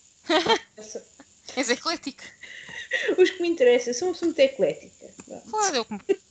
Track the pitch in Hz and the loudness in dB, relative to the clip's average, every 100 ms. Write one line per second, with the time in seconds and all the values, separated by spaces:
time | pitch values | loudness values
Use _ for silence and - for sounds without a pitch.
0 | _ _ - 320 339 453 - - - 190 | _ _ 0 0 2 0 -2 -18 -16 -14
1 | - - - _ - 247 247 262 320 339 | -16 -20 -20 _ -10 -6 -2 -2 -2 -6
2 | 277 - - - - - - - - - | -8 -14 -18 -20 -20 -18 -16 -16 -6 -4
3 | 480 359 359 - 349 330 247 240 240 240 | 0 4 4 4 -2 4 6 6 2 -2
4 | 370 349 339 294 269 - 156 - - - | -4 -2 -2 2 2 4 -2 -2 -12 -20
5 | - - - - 208 427 392 269 220 208 | -20 -20 -18 -18 -6 -2 0 0 -4 -8
6 | - 392 _ | -2 -2 _